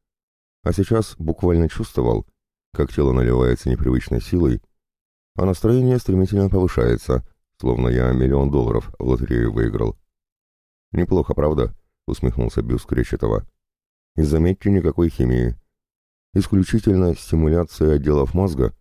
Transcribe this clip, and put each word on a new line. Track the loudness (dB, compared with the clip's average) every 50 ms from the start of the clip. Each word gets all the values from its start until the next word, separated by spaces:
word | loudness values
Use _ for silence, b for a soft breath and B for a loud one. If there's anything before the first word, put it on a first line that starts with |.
| _ _ _ _ _ _ _ _ _ _ _ _ -4
а | -2
сейчас | 0 0 0 0 0 0 0 -2 -8
буквально | -6 -6 -6 -2 0 0 2 2 2 2
чувствовал, | 0 -2 -6 -8 -4 -4 -2 0 0 0 -2 -4 -8 _ _ _ _ _ _ _ _ -4
как | -4 -4 -2 0
тело | 0 2 2
наливается | 2 2 2 2 2 2 2 2 0 0 -2 -2
непривычной | -2 0 0 0 0 -2 -2 -2 -4 -4
силой, | -4 -2 0 0 2 0 0 -2 -6 _ _ _ _ _ _ _ _ _ _ _ _ _ _
а | -2 -2
настроение | -2 0 0 0 2 2 2 2 2 0
стремительно | 0 0 0 0 0 0 2 0 0 0
повышается, | 2 2 2 0 0 0 0 0 2 0 0 -2 -2 -2 -2 -4 -6 _ _ _ _ _ -6
словно | -4 -2 0 0 0
я | 0 0 0 0 0
миллион | 2 2 2 2 2 2 2 2
долларов | 0 0 0 0 -2 -2 -4 -6 -10 -4
в | -2
лотерею | -2 0 0 -2 -2 -2 -2 -2 -2
выиграл. | -2 -2 -2 -2 -2 -2 -4 -4 -6 -8 _ _ _ _ _ _ _ _ _ _ _ _ _ _ _ _ _ _
«Неплохо, | -2 -2 0 2 2 2 2 0 0
правда?» — | 0 0 0 0 0 -2 -2 -4 -10 _ _ _ _ _
усмехнулся | -8 -4 -2 -2 -2 0 -2 -4 -2 -2 -4
Бюст | -4 -2 -4 -6 -4
Кречетова. | -4 -2 -2 -2 -2 -4 -4 -2 -2 -2 -4 -4 -8 _ _ _ _ _ _ _ _ _ _ _ _ _
«И | -2
заметьте, | 0 2 2 2 2 2 0 0 0 0
никакой | 0 2 2 0 0 0 0 0
химии. | 0 0 0 0 2 0 0 -2 -4 -6 -12 _ _ _ _ _ _ _ _ _ _ _ _ _ -2
Исключительно | -2 0 2 2 0 2 2 0 0 2 2 2 4 2 2 0
стимуляция | -2 -4 -2 0 2 2 2 2 0 0 -2 -2 0 2 2 2
отделов | 2 2 2 2 2 0 0 0
мозга, | 0 0 0 0 0 -2 -2 -4 -8